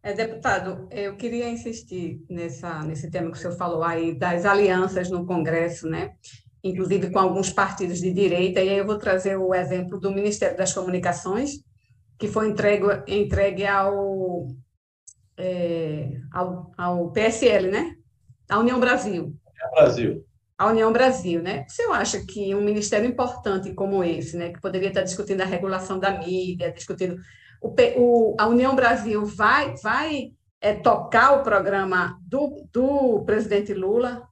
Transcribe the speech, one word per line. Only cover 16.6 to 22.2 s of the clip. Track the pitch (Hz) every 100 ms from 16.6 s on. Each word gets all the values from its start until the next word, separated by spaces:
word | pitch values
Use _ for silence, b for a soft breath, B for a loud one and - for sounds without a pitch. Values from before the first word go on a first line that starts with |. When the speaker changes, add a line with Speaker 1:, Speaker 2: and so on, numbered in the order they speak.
| - -
Speaker 1:
ao | 175 175 170
P | 208
S | 220 226 -
L, | 156 185
né? | 208 339 - _ _ _ - _
À | 208
União | 233 254
Brasil. | 247 247 208 175
Speaker 2:
União | 151 - _ _ -
Brasil. | - - 120 117 - - _ _ -
Speaker 1:
À | 202
União | 226 220
Brasil, | 233 262 208 180 170
né? | 175 139 -
O |
senhor | - 466
acha | 339 202 196